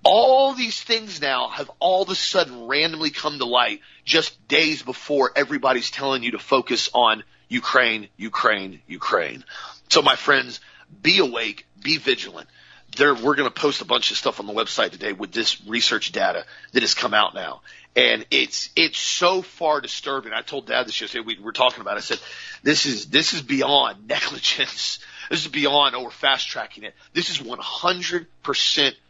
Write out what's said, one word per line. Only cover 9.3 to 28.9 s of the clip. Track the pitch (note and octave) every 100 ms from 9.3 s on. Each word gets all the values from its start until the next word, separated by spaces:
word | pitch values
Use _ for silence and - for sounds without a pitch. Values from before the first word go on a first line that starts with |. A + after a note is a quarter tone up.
| B1+ - - - - _
So, | D#3+
my | C#3+ B2+
friends, | - C#3 B2+ A#2 - - - -
be | D#3 F#3+
awake, | D3+ A#2 A2+ G#2 - G2+
be | A2 D#3
vigilant. | C3+ B2 - E2 - _ - - _ -
There, | D3
we're | B2+ B2
gonna | C#3+ C3
post | - D3 C#3
a |
bunch | A2 B2 -
of | -
stuff | B2+ -
on | G#2
the |
website | G#2 A2 - A2+
today | - G#2+
with | F#2+ G2+
this | - - - G#2
research | A#2 - A2 -
data | G#2+ F#2+ E2+ - - -
that | B2+
has | A2+
come | - A#2+
out | G#2+ G#2
now. | F#2+ E2+ C2 - - -
And | - A#2+ A2+ G#2+
it's, | C3+ B2+ - -
it's | - D#3+ -
so | - - F3 F#3
far | F3+ - E3 D3+
disturbing. | B2 - - C3+ A2+
I | A2
told | - C#3 A#2
Dad | B2 B2
this | -
yesterday. | G#2+ B2 A2
We | G2+
were | G#2
talking | A2 B2+ B2
about | G2+ G#2
it. |
I |
said, | - A#2+ - - - -
"This | C#3 D3 D3
is, | A2+ -
this | C#3 D#3+
is | F3+
beyond | B2+ C3+ B2+ C#3+ A#2+ G2 G#2+
<laughs> |
negligence. | A#2 - C#3+ - - C3 - - - - - -
This | D#3+
is | D#3+
beyond, | D3+ C#3+ C#3+ C#3+
oh, | B2
we're | A#2+
fast | - C#3+ C3+ -
tracking | B2+ A2 -
it. | G#2 - -
This | E3 E3
is | D#3
one | A#2+ B2
hundred | - - F3 F3+ F3 F3 E3 _
percent | - C3 - - C#3